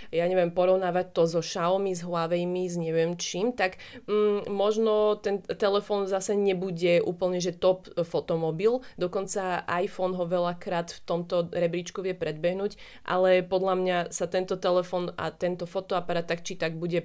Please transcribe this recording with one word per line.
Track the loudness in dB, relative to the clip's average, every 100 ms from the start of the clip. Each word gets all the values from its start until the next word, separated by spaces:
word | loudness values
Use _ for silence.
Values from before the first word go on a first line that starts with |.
| -4
ja | 0 2
neviem, | 2 2
porovnávať | 2 4 4 4 0 0
to | 2 2
so | 2 -2
Xiaomi, | -2 2 2 0
s | -4
Huawei | -4 -2 0 0 0
Mi, | -2 -2
s | -2
neviem | 0 2 2
čím, | 0 -6 -2 -2
tak, | 0 -2 -2 -18 -16 -2
mm, | 2 2 0 -2
možno | 0 2 2 2 4 2 2
ten | -2 -4 -4
telefón | 0 2 2 0 -2 0
zase | -2 0
nebude | 2 2 2 -2 0 4 4 2
úplne, | 0 0 0
že | -2
top | 2 2 2 -2 -4
fotomobil. | -2 -2 0 0 0 2 2 0 -4 -4
Dokonca | -2 -2 -4 -4 -2 -4 -2
iPhone | -2 -2 -2 -2 0
ho | 0
veľakrát | 2 0 -2 -4 -2 -4
v | -8 -4
tomto | -2 0 0 0
rebríčku | 0 0 -2 -6 -6
vie | -4 -2
predbehnúť, | -4 -2 -2 0 -4 -6 -18 -14 -2
ale | 2 6 6 4
podľa | 0 2 2
mňa | 2 0 -2
sa | -4 -2
tento | -2 -2 -2
telefón | 2 2 2 -2 -4 -4
a | -6
tento | -2 -4 -2 -4
fotoaparát | -6 -2 -2 0 -4 -2
tak | -4
či | -6 -4
tak | -4 -4
bude | -2 -2